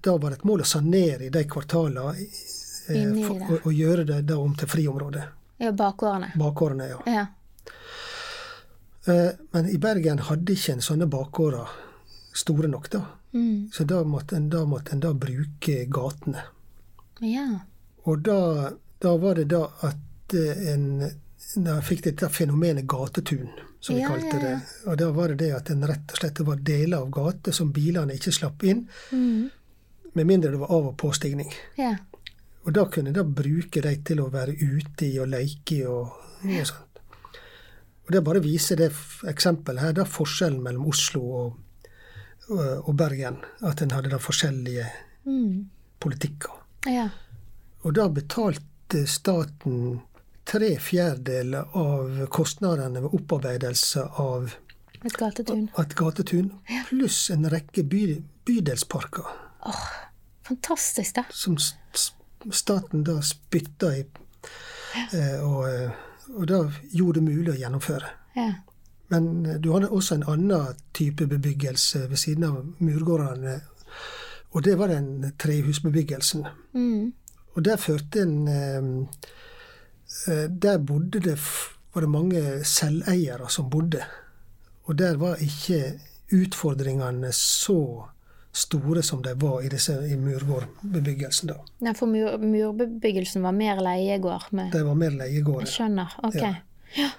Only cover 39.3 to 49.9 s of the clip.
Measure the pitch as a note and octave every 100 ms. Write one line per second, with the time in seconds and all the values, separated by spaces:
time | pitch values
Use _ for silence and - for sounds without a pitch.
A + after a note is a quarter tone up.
39.3 | D3 F#3 D#3+ D3 B2+ D#3 D#3+ F#3+ - D3+
40.3 | - F3 C3+ B2 B2 D3+ C#3+ - C#3+ B2
41.3 | B2+ A#2+ A#2 - - - - - - -
42.3 | - - G3 C#3 C#3 - C#3+ D#3 C3+ B2+
43.3 | B2+ - - G3 D3 D3 C3+ C3+ C3+ -
44.3 | - D3+ C3 B2 B2 A#2 - - - C#4
45.3 | C4+ A3 F#3 G3 - - - D3+ B2 D3
46.3 | D3 - - - - C4+ B3 A3 - -
47.3 | - - - - - E3 D3+ G3+ C#3+ C#3+
48.3 | - G#3+ D3 - - - D#3+ C#3+ - -
49.3 | F3 D3 - C#3 B2 A#2+